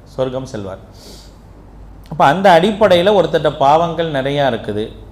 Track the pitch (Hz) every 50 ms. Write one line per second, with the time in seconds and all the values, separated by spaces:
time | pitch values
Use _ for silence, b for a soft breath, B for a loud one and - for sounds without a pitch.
0 | _ - - - 131 131 127 131 135 123 - 107 101 95 95 95 - - B B
1 | B B B B B B B B - - - - - - - - - - - -
2 | - - - 147 175 139 143 180 196 202 175 160 170 214 214 196 220 202 180 175
3 | 175 196 214 196 170 160 156 165 151 156 139 - 139 139 147 160 170 170 165 156
4 | 170 165 151 135 131 139 143 143 143 135 117 110 - - 104 104 107 113 - -
5 | - -